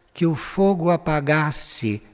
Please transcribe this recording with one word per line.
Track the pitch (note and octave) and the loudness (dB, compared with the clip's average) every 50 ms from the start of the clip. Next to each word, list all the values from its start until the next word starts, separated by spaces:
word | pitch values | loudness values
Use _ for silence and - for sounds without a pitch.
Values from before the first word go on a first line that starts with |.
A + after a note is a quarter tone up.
| _ _ _ | _ _ _
que | - F3 | -2 0
o | E3 D#3+ | 0 0
fogo | C3+ - - - - G3 G3 G3 F3+ D#3+ F3 | 0 -4 -6 0 2 2 2 2 2 2 0
apagasse | F3 E3 - - D#3 D3+ C#3+ C#3 D3+ D#3 D3+ D3+ D3+ - - - - - - A2 G#2 G#2 - - | 0 0 0 0 -2 0 0 2 2 2 2 0 -2 -4 -4 -4 -4 -2 -2 -2 -2 -4 -6 -14